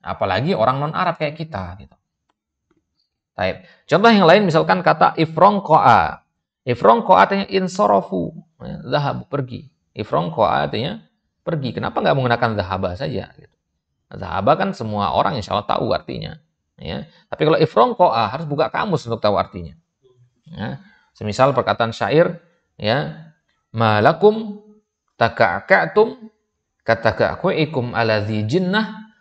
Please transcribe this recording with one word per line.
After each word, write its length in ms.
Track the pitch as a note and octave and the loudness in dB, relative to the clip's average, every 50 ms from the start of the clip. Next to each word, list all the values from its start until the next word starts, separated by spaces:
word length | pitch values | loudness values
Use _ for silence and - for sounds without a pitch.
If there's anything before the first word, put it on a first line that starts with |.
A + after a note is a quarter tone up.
| - | -10
Apalagi 480 | - G2 - G#2+ G2 F#2+ G2 C3 E3 F#3+ | -10 -6 -4 -2 -2 0 0 0 -2 0
orang 240 | - A2 A#2+ C3 C#3 C#3+ | 2 2 2 2 0 -4
non-Arab 320 | D3+ D#3+ D#3+ D3+ E3+ E3 | -4 -4 -2 -2 -2 -2
kayak 220 | - D#3+ D3 D3+ D#3+ | -4 -6 -8 -6 -8
kita 400 | E3 D#3+ D#3 G2 F#2 F#2 F#2 G#2 | -12 -10 -8 -10 -10 -10 -12 -16
gitu. 160 | - - _ _ _ _ _ _ _ _ _ _ _ _ _ _ _ _ _ _ _ _ _ _ _ _ _ _ _ _ _ | -20 -20 _ _ _ _ _ _ _ _ _ _ _ _ _ _ _ _ _ _ _ _ _ _ _ _ _ _ _ _ _
Taib. 300 | - F#2 F#2+ - - - - _ _ _ | -4 -4 -2 -4 -6 -14 -20 _ _ _
Contoh 240 | _ C#3+ F3 G3+ A#3 | _ 0 4 6 6
yang 160 | A3+ G3+ F#3+ | 6 8 8
lain 160 | D#3+ E3+ G#3 G#3 | 8 6 6 6
misalkan 400 | F3+ D3 D#3+ D#3+ D#3+ F#3 F#3 F3 | 4 2 2 2 2 0 2 2
kata 320 | - D#3 D#3+ F3 - - | 0 2 4 2 0 2
ifrongkoa. 1040 | - D#3+ D#3+ - D#3 F3 G3+ G#3 G3 - - D#3 - G#3 C3 A#2 G2 E2 C#2+ C2+ - _ _ _ _ _ _ _ _ _ | 0 -2 -2 2 4 4 4 4 2 0 2 2 4 6 6 6 6 4 0 -4 -10 _ _ _ _ _ _ _ _ _
Ifrongkoa 500 | B2+ B2 - E3+ G3 A#3 A#3+ A3+ - F#3 F3+ G3 | -6 -6 2 4 4 4 4 4 4 4 4 4
artinya 220 | G3 G3 G3 G3 - | 4 2 -4 -4 -2
insorofu, 880 | G3 F#3+ F#3+ F3+ E3+ - G#3 G#3 G#3 G3 F#3+ - G3 F3+ E3+ D#3+ D#3 - - _ _ _ | -2 -2 -2 -2 -2 -2 0 2 2 0 0 -2 -6 -6 -6 -8 -10 -14 -20 _ _ _
ya, 160 | A#2+ A#2+ - - - | -14 -14 -12 -12 -8
zahab, 400 | A#2+ C3+ D3 C#3+ C3+ B2 B2 A#2+ _ | -4 -4 -2 -2 -2 -6 -6 -8 _
pergi. 400 | - C#3 C3+ B2 A2+ G#2 - - _ _ _ _ _ | -6 -6 -6 -6 -10 -16 -16 -18 _ _ _ _ _
Ifrongkoa 720 | - G#2 - - C#3 E3 F3 D#3+ C#3 G#2 D#2+ - C3+ D3 - | -12 -8 -4 -4 -4 -4 -4 -2 0 0 0 2 0 -2 -2
artinya 320 | - G#2+ A#2 D#3 - A3+ _ _ _ _ _ _ _ _ | -4 -6 -6 -6 -8 -10 _ _ _ _ _ _ _ _
pergi. 320 | _ - E3 D3+ C3 B2 A2 | _ -6 -6 -4 -6 -6 -6
Kenapa 320 | A#2+ A2 F#3 - - A3 | -6 -6 -4 -4 -2 0
nggak 80 | F3 D3 | 0 0
menggunakan 360 | C#3 B2+ A#2+ A#2 A#2 B2+ A#2 A2 | 2 2 0 0 0 0 -2 -2
zahaba 400 | G2+ F#2+ F#2 F#2+ F#2+ G2 F#2 F2+ | -4 -4 -4 -4 -4 -4 -6 -6
saja? 400 | G2+ C3+ E3 A#2 G2 F#2+ - - | -6 -8 -8 -8 -8 -10 -12 -18
Gitu. 220 | - - _ _ _ _ _ _ _ _ _ _ _ _ _ - | -20 -20 _ _ _ _ _ _ _ _ _ _ _ _ _ -14
Zahaba 400 | - G2 F2 E2 F#2+ G2 C3+ D3+ - | -14 -10 -6 -6 -2 0 0 0 0
kan 180 | G3+ G3 F#3 | 0 -6 -6
semua 400 | - A#2 A2 G#2 G#2 G2+ D#2+ C2 | -8 -8 -6 -4 -4 -2 -2 0
orang 240 | G2 C#3+ G3 E3+ A#2+ | 0 0 0 -2 -6
insya 160 | G2+ F#2 F#2 | -6 -4 -6
Allah 80 | G#2 G#2 | -6 -2
tahu 240 | - - - - - | -2 -4 -2 -2 -2
artinya. 480 | - - - - - - G1+ - - - _ _ _ _ _ _ _ | -4 -4 -4 -8 -12 -10 -10 -12 -16 -18 _ _ _ _ _ _ _
Ya. 320 | - - D#2 F2 - - - _ _ _ _ - | -16 -12 -10 -10 -10 -12 -14 _ _ _ _ -6
Tapi 80 | - - D3+ | -2 0 2
kalau 80 | D#3+ | 2
ifrongkoa 720 | - D#3+ - - G#3 A#3+ B3+ A#3 - F3 C#3+ A2+ A#2 A2+ G#2 | 2 2 2 4 2 2 2 2 2 2 2 2 0 -2 -2
harus 160 | A#2 D#3 E3 | -4 -8 -8
buka 240 | D3 C#3+ - D3+ A2+ | -6 -4 -4 -4 -4
kamus 400 | - D#3+ E3 A3 F3 C3+ - A#2 | -2 -4 -4 -2 -4 -4 -4 -6
untuk 80 | A#2 - - | -8 -2 0
tahu 180 | G#2 G2+ F2 | 0 0 0
artinya. 320 | - - - F#2 E2+ D#2 - _ _ _ _ _ _ _ _ _ _ _ _ _ _ | -2 -4 -6 -14 -14 -14 -18 _ _ _ _ _ _ _ _ _ _ _ _ _ _
Ya. 320 | D#3+ - - G2 A#2 C#3 C3+ - _ _ _ _ _ _ | -20 -12 -10 -10 -10 -10 -12 -16 _ _ _ _ _ _
Semisal 400 | _ A2 G#2+ G2+ G#2 C3 C#3 C3 | _ -10 -8 0 2 2 2 2
perkataan 320 | B2+ A2+ A2 G#2 - A#2 A2+ | 0 0 0 0 -2 -2 -4
syair, 480 | A2 - A#2 G2+ B2+ D#3 F3 F#3 E3 E3 _ _ _ _ _ _ _ _ | -4 -6 -4 0 2 2 2 2 -2 -8 _ _ _ _ _ _ _ _
ya, 540 | - G#2 A#2 C#3+ D3 D3+ - - - - _ _ _ _ _ _ _ _ - | -2 -2 -2 -2 -2 -6 -10 -14 -20 -20 _ _ _ _ _ _ _ _ -2
malakum 880 | A2 A2+ A2 G#2+ G#2+ G#2+ C#3 D3 - G3 G#3+ G#3+ A3+ A3 G#3 - - - - - _ _ _ _ _ _ _ _ _ | 0 2 4 4 4 4 4 4 6 4 4 4 4 -6 -10 -12 -14 -18 -20 -20 _ _ _ _ _ _ _ _ _
taka'ka'tum 1120 | A#2 A2+ - - A#2+ F#2 F2 G2+ - - F#3+ F#3+ E3 D#3+ - G#3 A3 A#3+ - - A3 A3 _ _ _ _ _ _ _ _ _ _ _ | -2 -2 2 2 2 2 2 -4 0 2 2 2 2 2 2 2 2 2 0 -12 -18 -20 _ _ _ _ _ _ _ _ _ _ _
kataga'ku'ikum 1040 | - A2+ - - A2+ G#2 - A#2+ F2 - - - F3+ F3+ D#3 D#3 C#3+ - C#3 A#2+ B2 - | -2 -2 2 2 -2 0 2 0 -2 -2 -2 -4 -2 0 0 -2 -2 -2 -4 -4 -4 -2
ala 260 | G#2+ A#2 A2 A2 G#2+ G#2 | -2 0 0 0 0 0
zi 220 | G#2+ A2 G#2+ G#2+ | -2 -2 -2 -2
jinnah 680 | A2 C3 F#3 F#3 F3+ F#3+ A3 A3 - - - - - _ _ | 0 0 0 0 0 -2 -2 -2 -4 -8 -14 -18 -20 _ _